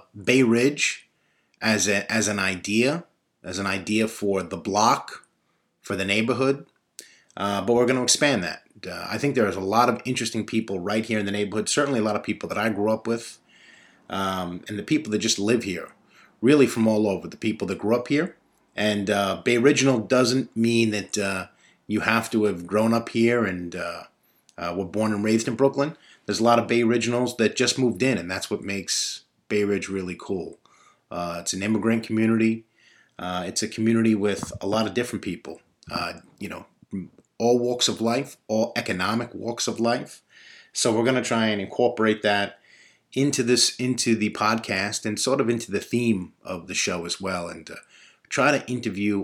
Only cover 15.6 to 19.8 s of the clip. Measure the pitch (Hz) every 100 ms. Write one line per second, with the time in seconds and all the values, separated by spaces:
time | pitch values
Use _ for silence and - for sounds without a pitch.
15.6 | 98 85 - - _ _ - - 120 147
16.6 | 117 117 110 107 104 92 87 - 110 104
17.6 | 95 90 104 120 - 143 185 - _ _
18.6 | _ - 107 104 98 101 95 90 120 120
19.6 | 135 131